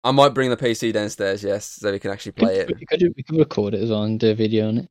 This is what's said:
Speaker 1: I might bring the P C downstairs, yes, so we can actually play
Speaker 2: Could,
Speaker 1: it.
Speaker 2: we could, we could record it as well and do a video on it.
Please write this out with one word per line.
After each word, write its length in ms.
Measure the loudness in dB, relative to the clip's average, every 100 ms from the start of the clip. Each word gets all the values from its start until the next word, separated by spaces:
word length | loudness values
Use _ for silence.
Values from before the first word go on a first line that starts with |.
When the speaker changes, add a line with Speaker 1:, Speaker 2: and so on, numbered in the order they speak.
Speaker 1:
I 60 | 2
might 240 | 6 6
bring 160 | 4 -2
the 60 | 0
P 160 | -2
C 180 | 0 -2
downstairs, 500 | -2 -4 -4 -4 -2
yes, 220 | -2 -4
so 260 | -6 -6 -4
we 80 | -4
can 120 | -6
actually 220 | -8 -12
play 260 | 0 2 2 -2
Speaker 2:
Could, 40 |
Speaker 1:
it. 40 | -6
Speaker 2:
we 80 | -4
could, 280 | 0 0 0
we 60 |
could 140 | -4 0
record 340 | 0 0 -2
it 80 | -2
as 60 | -2
well 120 | -2
and 180 | -2 0
do 100 | 0
a 40 |
video 340 | 2 0 0 0
on 100 | -2
it. 100 | -6